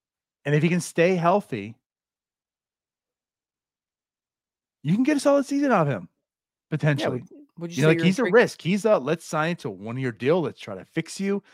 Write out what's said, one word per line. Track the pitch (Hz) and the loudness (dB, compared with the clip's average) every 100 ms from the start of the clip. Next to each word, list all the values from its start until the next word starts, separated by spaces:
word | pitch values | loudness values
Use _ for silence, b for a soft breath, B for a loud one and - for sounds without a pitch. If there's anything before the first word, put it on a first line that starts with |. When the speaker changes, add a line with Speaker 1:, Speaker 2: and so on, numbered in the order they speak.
| _ _ _ _ | _ _ _ _
Speaker 1:
And | 143 147 | -2 2
if | |
he | 160 | 2
can | 175 | 0
stay | - - 170 185 | -2 0 2 2
healthy, | 170 202 - 113 101 - _ _ _ _ _ _ _ _ _ _ _ _ _ _ _ _ _ _ _ _ _ _ _ _ _ _ _ _ _ _ | 2 0 -2 -10 -10 -14 _ _ _ _ _ _ _ _ _ _ _ _ _ _ _ _ _ _ _ _ _ _ _ _ _ _ _ _ _ _
you | 143 | -2
can | 208 | 0
get | 269 294 | 2 2
a | |
solid | 285 277 269 | 2 2 0
season | 277 285 | -2 2
out | 202 147 | 2 2
of | |
him, | 104 | -2
Speaker 2:
Yeah, | - _ _ _ _ _ _ 156 | -8 _ _ _ _ _ _ -2
Speaker 1:
potentially. | 151 139 - 127 | 0 0 -2 -4
Speaker 2:
would, | - 285 294 - | -10 -20 -20 -14
would | 170 | -8
you | 170 | 0
Speaker 1:
You | |
know, | 156 | 2
Speaker 2:
say | |
Speaker 1:
like, | 165 | 4
Speaker 2:
you're | 170 | 2
Speaker 1:
he's | 190 | 2
a | |
Speaker 2:
intrigued? | 180 226 | 4 4
Speaker 1:
risk. | 202 - | 4 0
He's | 175 202 214 | -2 0 2
a, | 190 | 2
"Let's | 131 170 - | 0 -6 -4
sign | 160 160 170 | -4 -2 -4
to | 127 | -8
a | |
one-year | 92 107 127 131 | -10 -10 -6 -6
deal. | 107 123 180 | -2 0 0
Let's | 131 - | -2 -8
try | - 95 | -14 -14
to | 85 | -8
fix | 165 - - | -8 -8 -6
you, | 196 202 b | -4 -4 b